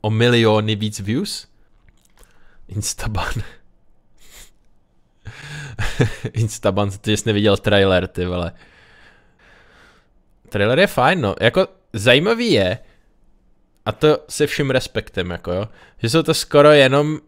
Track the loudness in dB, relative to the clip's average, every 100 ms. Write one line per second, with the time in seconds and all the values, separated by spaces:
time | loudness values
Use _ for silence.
0 | 0 2 4 4 4 2 0 -4 -6 -6
1 | -6 -4 -6 -12 -16 _ _ _ _ _
2 | _ _ -20 _ -20 -20 -12 -8 -8 -8
3 | -6 -4 -4 -6 -8 -14 _ _ _ _
4 | _ _ -20 -20 -20 _ _ _ _ _
5 | _ _ -20 -18 -18 -16 -16 -6 -6 0
6 | -2 -2 -10 -4 -4 -2 -2 -2 -4 -6
7 | -4 -2 0 0 2 0 2 2 4 2
8 | -2 -6 -6 -6 -8 -12 -20 _ _ _
9 | -20 _ _ _ _ _ _ _ _ _
10 | _ _ _ _ _ -2 0 2 0 2
11 | 2 2 -2 0 0 0 -2 _ _ -2
12 | 4 4 4 -2 2 2 0 -4 -10 _
13 | _ _ _ _ _ _ _ _ -10 0
14 | 0 0 -4 -4 -2 -2 -2 -2 -2 -10
15 | -8 -8 -6 -8 -6 -6 -6 -14 -20 -8
16 | -2 0 0 -4 2 6 8 8 6 4
17 | 0 -4